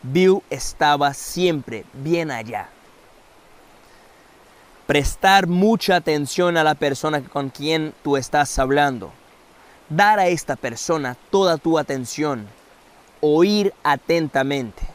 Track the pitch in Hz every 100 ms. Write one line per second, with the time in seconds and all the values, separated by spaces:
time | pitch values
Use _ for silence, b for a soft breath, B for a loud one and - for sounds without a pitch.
0 | 127 151 185 196 - 135 - - 151 147
1 | 143 139 - 170 180 156 - 110 - 127
2 | 143 170 160 123 113 107 90 - - _
3 | - _ _ _ _ - - - b b
4 | b b b _ - _ _ - - 147
5 | 135 - 190 196 180 180 208 226 - 180
6 | 160 151 143 - 180 170 156 147 147 139
7 | 160 151 127 143 139 - 143 160 156 -
8 | 151 139 131 151 143 - 131 143 143 123
9 | 87 - _ _ _ b b b _ 156
10 | 202 214 185 170 - 131 127 113 - 160
11 | 131 123 _ 196 190 160 160 160 143 135
12 | 120 - 151 127 104 - _ - _ -
13 | _ _ 151 151 185 208 196 - 151 143
14 | - 170 151 135 135 143 120 - -